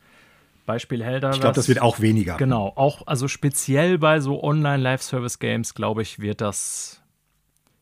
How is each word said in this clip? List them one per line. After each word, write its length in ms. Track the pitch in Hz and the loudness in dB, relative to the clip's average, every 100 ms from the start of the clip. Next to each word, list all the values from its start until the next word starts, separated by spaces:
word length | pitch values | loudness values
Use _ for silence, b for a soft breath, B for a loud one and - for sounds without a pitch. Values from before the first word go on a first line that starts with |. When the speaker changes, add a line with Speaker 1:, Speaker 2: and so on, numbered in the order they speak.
| b b b b b b | b b b b b b
Speaker 1:
Beispiel 400 | - 117 - 123 | -6 -6 -4 -6
Helldivers. 320 | 117 131 135 135 | -4 -2 -2 0
Speaker 2:
Ich 60 | |
glaub, 140 | 131 131 | 2 2
das 120 | 127 | 4
wird 140 | 123 | 4
auch 180 | 120 110 | 4 4
weniger. 380 | 110 110 95 85 | 4 4 0 0
Speaker 1:
Genau, 340 | 135 117 98 - | 0 0 -2 0
auch, 320 | 139 - - | 0 0 -6
also 200 | 127 135 | -4 -4
speziell 720 | - 143 - - 135 175 180 | -2 -2 -2 0 2 4 4
bei 240 | 156 156 | 4 4
so 200 | 135 143 | 0 -2
Online-Live-Service-Games, 1300 | 147 151 147 139 127 131 - 131 123 - 117 113 113 | 0 0 2 0 0 -2 -4 -4 -4 -4 -2 -2 -4
glaub 260 | - 107 110 | -4 -2 -2
ich, 200 | 107 - | -4 -6
wird 200 | 104 104 | -6 -2
das 640 | 104 - - - - - _ _ _ _ _ _ _ _ | -4 -4 -8 -8 -12 -16 _ _ _ _ _ _ _ _